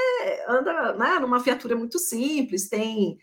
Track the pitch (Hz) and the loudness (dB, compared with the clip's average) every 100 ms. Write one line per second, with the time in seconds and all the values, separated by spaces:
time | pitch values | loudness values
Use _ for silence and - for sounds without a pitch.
0 | 508 494 - - - 254 311 330 220 190 | 0 0 -2 -4 0 0 0 0 -2 0
1 | 269 359 254 247 247 254 233 233 233 339 | 2 2 2 2 2 0 0 -2 -2 -4
2 | - 233 277 302 - 185 - 214 226 220 | -2 -2 0 0 0 -2 -2 -2 0 2
3 | 180 - | 0 0